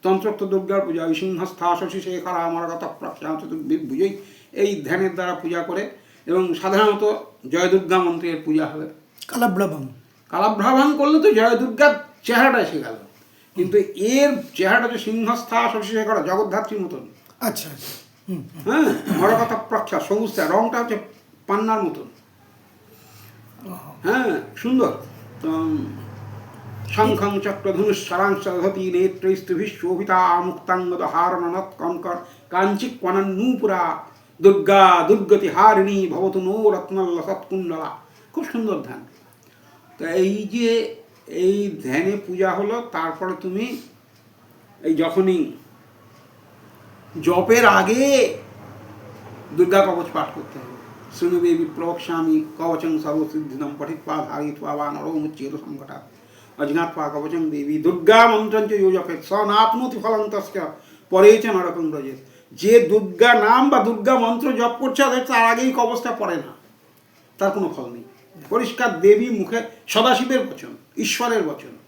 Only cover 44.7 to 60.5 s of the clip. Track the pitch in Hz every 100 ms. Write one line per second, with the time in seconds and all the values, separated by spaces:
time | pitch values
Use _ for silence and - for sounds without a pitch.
44.7 | _ 156 156 165 180 185 180 131 - -
45.7 | _ - _ - - - _ _ - -
46.7 | - - - - 165 156 180 185 226 226
47.7 | 190 190 240 277 269 240 - - - -
48.7 | - - - - - - - - 151 175
49.7 | 196 196 175 170 160 - - 156 135 123
50.7 | - - - - - 175 175 175 165 156
51.7 | 156 170 170 - 165 160 156 151 - 165
52.7 | 165 165 156 151 151 151 156 143 131 143
53.7 | 143 147 160 - 156 151 147 151 147 147
54.7 | 147 147 151 147 160 151 - 135 151 151
55.7 | 143 135 139 - - _ - - - 143
56.7 | 156 170 165 147 147 151 170 156 147 143
57.7 | 156 156 180 165 220 233 214 214 214 208
58.7 | 208 190 185 175 160 - 196 208 208 226
59.7 | 226 254 233 220 220 208 202 196